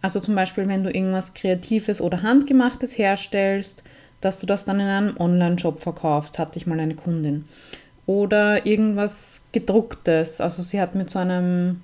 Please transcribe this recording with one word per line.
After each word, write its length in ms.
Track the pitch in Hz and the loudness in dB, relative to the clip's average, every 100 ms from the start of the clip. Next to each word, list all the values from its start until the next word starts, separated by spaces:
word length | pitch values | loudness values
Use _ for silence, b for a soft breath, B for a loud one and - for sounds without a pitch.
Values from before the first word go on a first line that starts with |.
Also 180 | 190 196 | -2 -2
zum 140 | 190 | 0
Beispiel, 340 | 208 185 - 190 | 0 0 0 0
wenn 160 | 196 | 0
du 80 | 190 | 0
irgendwas 440 | - 190 185 185 - | 0 0 -2 -4 -4
Kreatives 680 | 196 180 180 220 214 202 | -2 -2 0 -2 0 -2
oder 220 | 175 175 | -2 -2
Handgemachtes 760 | 214 262 277 262 254 254 247 - | 4 4 6 4 4 0 -8 0
herstellst, 840 | 202 196 - 202 196 196 190 - B B B B | 0 0 -2 0 0 0 -4 -12 B B B B
dass 200 | 190 190 | -4 -4
du 80 | 180 | -2
das 180 | 202 - | -2 0
dann 140 | 196 | 0
in 80 | 196 | 0
einem 280 | 196 202 - | 0 0 0
Online-Shop 600 | 175 180 175 175 175 160 | 2 4 4 2 0 -4
verkaufst, 600 | - 170 160 147 151 - | -6 -4 0 0 -2 -6
hatte 180 | 160 - | -6 -6
ich 80 | 175 | -4
mal 140 | 160 | -2
eine 160 | 160 156 | -2 -4
Kundin. 500 | - 165 151 147 151 B B B B B - | -4 -2 -2 -4 -6 B B B B B -2
Oder 580 | 196 202 208 208 208 - | 0 2 4 4 2 2
irgendwas 760 | 208 214 202 208 208 - - _ | 2 2 2 -2 -4 -12 -14 _
Gedrucktes. 920 | - - 202 220 - - 160 160 - | -4 2 2 2 -6 2 2 2 -2
Also 220 | 175 170 | -4 -4
sie 180 | 175 202 | -6 -2
hat 140 | 180 190 | -2 -2
mit 160 | 185 | -4
so 80 | 196 | -2
einem 640 | 180 180 180 180 180 180 | 0 0 2 2 0 -2